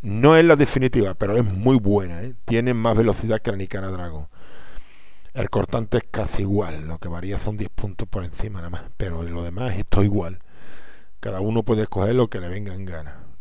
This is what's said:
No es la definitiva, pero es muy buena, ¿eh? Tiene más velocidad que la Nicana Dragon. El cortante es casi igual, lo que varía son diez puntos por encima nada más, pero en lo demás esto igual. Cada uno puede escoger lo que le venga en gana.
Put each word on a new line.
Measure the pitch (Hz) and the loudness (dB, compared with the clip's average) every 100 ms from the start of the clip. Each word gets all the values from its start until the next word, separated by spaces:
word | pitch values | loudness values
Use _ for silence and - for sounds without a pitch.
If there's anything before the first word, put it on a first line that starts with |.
No | 107 104 135 160 | -4 4 8 8
es | |
la | 165 151 | 8 6
definitiva, | 147 131 127 127 98 | 6 4 2 2 0
pero | 92 101 110 | 0 0 2
es | |
muy | 113 95 113 131 | 2 2 4 4
buena, | 101 101 92 85 | 4 2 0 -6
¿eh? | 113 123 | -6 -6
Tiene | - 113 123 | -2 0 2
más | 120 113 110 | 2 2 4
velocidad | 113 98 110 110 | 4 2 0 0
que | - | 0
la | 101 | -4
Nicana | 95 98 95 | -4 -6 -6
Dragon. | 92 87 78 78 - - - - - - - - - - - | -6 -6 -8 -10 -10 -8 -6 -4 -4 -6 -12 -10 -10 -8 -6
El | - | -2
cortante | 110 95 120 110 123 | -2 -2 -2 0 -2
es | - | -2
casi | - 104 - | -4 0 0
igual, | 98 101 92 78 78 | 2 0 0 -4 -6
lo | 80 | -6
que | 85 | -6
varía | 82 92 98 | -6 -4 -2
son | 104 104 | -2 -2
diez | 101 | -4
puntos | - 104 95 107 | 0 -2 -2 -4
por | 104 | -4
encima | 92 - 110 98 | -4 -2 -2 -2
nada | 82 | -4
más, | 90 - - | -4 -6 -4
pero | 101 85 | -2 -2
en | 85 | -2
lo | 82 | -4
demás | 85 92 123 107 | -4 -4 -2 0
esto | 104 101 | 4 6
igual. | 101 101 85 98 - - - - - - - - | 6 4 0 -4 -6 -6 -4 -4 -4 -8 -10 -8
Cada | 104 101 | -6 -4
uno | 104 113 | 0 0
puede | 107 110 | 2 2
escoger | 107 98 98 127 | 2 0 2 2
lo | 117 | 2
que | 101 | 0
le | 90 | -6
venga | 110 104 | -6 -6
en | 95 | -6
gana. | 95 82 73 - - - | -6 -6 -8 -8 -8 -8